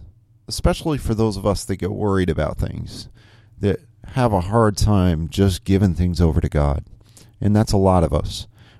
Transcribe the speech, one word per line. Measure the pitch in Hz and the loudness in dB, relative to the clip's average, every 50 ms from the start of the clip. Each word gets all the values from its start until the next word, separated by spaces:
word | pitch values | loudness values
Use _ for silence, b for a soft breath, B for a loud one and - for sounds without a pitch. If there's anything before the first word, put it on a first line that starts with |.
| - - - _ _ _ _ _ _ | -14 -20 -20 _ _ _ _ _ _
especially | - - - - 175 180 - - 165 151 | -14 -6 -2 0 0 0 -2 -4 -4 -4
for | 123 - - 113 | -4 -4 -4 -2
those | 104 113 110 98 | 0 0 -2 -2
of | 98 95 | -2 -2
us | 104 98 - - | -2 -2 -2 -4
that | - 98 | -6 -6
get | 90 - - | -4 -4 -6
worried | 104 95 101 104 98 95 92 87 | -4 -2 -2 0 2 2 2 0
about | 78 76 76 73 - | 0 -2 -2 -4 -4
things, | - - - 71 76 76 - - - - - - b b b b b b b b b | -6 -6 -6 -6 -8 -12 -12 -14 -16 -16 -18 -20 b b b b b b b b b
that | - 101 92 - - - _ _ - | -2 -2 -2 -2 -6 -16 _ _ -16
have | - - 131 123 120 104 | -8 -2 0 0 2 2
a | 92 | 0
hard | 87 90 104 117 113 107 101 | 0 0 2 2 2 2 2
time | - - 107 104 98 90 90 85 78 82 73 | 2 2 2 4 4 4 2 2 0 -2 -4
just | - 95 98 98 87 - - | 0 2 2 2 0 -2 -2
giving | - 98 95 104 95 82 | 0 2 2 2 2 2
things | 76 90 90 85 80 | 0 -2 0 0 2
over | 87 80 73 - | 2 2 2 0
to | - 76 | -2 0
God. | - 76 71 71 71 - - - - - b b b b b b b b | 0 0 0 0 -2 -4 -6 -12 -18 -20 b b b b b b b b
And | - 101 104 | 0 2 2
that's | 104 113 - | 2 2 2
a | - | 2
lot | 98 95 95 92 90 82 | 2 4 4 4 4 4
of | 73 | 2
us. | 73 76 - - - - - - b b b b b | 0 -2 -4 -4 -8 -10 -14 -16 b b b b b